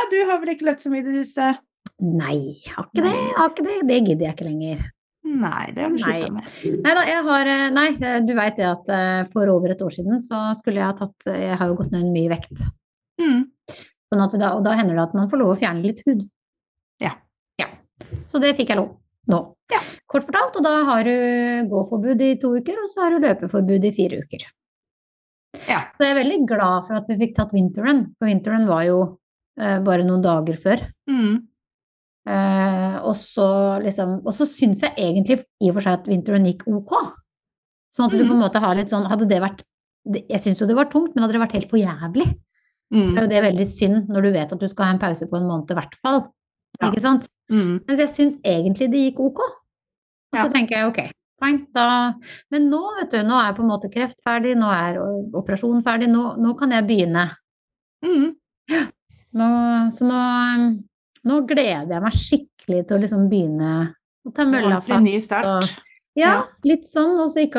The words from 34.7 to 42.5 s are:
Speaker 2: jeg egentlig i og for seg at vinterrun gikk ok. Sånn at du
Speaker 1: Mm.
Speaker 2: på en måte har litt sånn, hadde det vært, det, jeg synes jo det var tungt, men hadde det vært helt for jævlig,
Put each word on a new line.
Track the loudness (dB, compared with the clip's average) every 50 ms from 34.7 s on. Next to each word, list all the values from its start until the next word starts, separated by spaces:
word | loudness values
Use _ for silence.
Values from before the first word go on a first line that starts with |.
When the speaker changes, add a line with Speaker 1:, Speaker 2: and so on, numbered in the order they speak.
| 2 2 -2
Speaker 2:
jeg | -4 -4
egentlig | -2 -2 0 0 2 2 2 0 0 -2 _ _ 0
i | 0 2
og | 2
for | 2
seg | 0 0 0 0
at | 0
vinterrun | 0 -2 0 0 0 2 2 2
gikk | 2 0 -2 -4 -4
ok. | -4 -4 -4 -2 -2 -2 -2 -4 -8 -16 _ _ _ _ _ _ _ _ _ _ _ _ _ _
Sånn | -2 0 2
at | 2
du | 4 4
Speaker 1:
Mm. | 4 4
Speaker 2:
på | 4
en | 4 4
måte | 2 2 0
har | 2 2 0
litt | 0 -2 -2
sånn, | -2 -2 0 0
hadde | 0 0 2 2
det | 2 2
vært, | 0 -2 -6 -8 -16 _ _ _ _ _ _ _ -8 -6
det, | -6 -6 -6 -4
jeg | -6 -2
synes | 0 -2 0 0
jo | 0
det | 2 2
var | 2 0
tungt, | 2 0 0 0 0 0
men | 0 0
hadde | 0
det | 0 0
vært | -2 -2 -2 -4
helt | -4 0
for | 0 2
jævlig, | 2 0 -2 -4 -6 -4 -2 0 0 0 0 -4 _ _